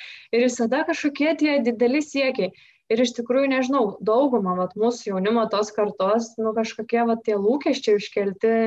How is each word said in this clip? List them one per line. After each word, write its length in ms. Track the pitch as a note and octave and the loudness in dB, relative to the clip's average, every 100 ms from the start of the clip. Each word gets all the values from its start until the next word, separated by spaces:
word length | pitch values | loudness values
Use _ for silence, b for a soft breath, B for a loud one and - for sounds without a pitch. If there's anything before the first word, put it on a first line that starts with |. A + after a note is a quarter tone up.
| B B B | B B B
ir 220 | A#3 B3 | 2 2
visada 320 | A#3+ A#3 C4 | 2 0 0
kažkokie 540 | D#4+ D#4+ D4+ C#4+ D4 D#4 | 0 -2 -2 0 0 2
tie 240 | D4+ C#4 | 2 2
dideli 400 | A#3 A3 A#3+ C#4+ | 0 2 2 2
siekiai. 540 | D4+ C#4 C4 B3+ F#3+ b b b - | -2 0 0 0 -4 b b b -2
Ir 100 | A3 | 2
iš 140 | B3 | 2
tikrųjų, 340 | A#3 A#3 B3 C#4 | 0 -2 0 2
nežinau, 340 | C4 B3+ C#4 G#3+ F#3+ | 0 0 0 0 -2
dauguma, 580 | G3 A3+ C#4+ A#3 F#3+ F3+ | 0 2 2 2 0 -2
vat, 140 | F3+ | -4
mūsų 380 | G#3 A3+ A#3 - | 0 -2 -2 -4
jaunimo 320 | G3 G3 A#3 G#3+ | -2 0 0 0
tos 240 | G3+ G#3+ | 0 -2
kartos, 600 | - G#3 - F#3+ A3 A3+ | -2 -2 0 0 0 -2
nu, 160 | - A3 | -4 -4
kažkokie, 540 | A3 A3+ - A3 A#3 | -2 -4 -6 -4 0
vat, 180 | A#3 A3+ | 0 -2
tie 140 | A3+ G#3 | -2 0
lūkesčiai 600 | G3 C#4+ D#4 C4 - G#3 | 0 0 0 -2 2 0
iškelti 500 | G3+ - G3+ F#3+ A3+ A3+ | 0 -4 -4 0 0 2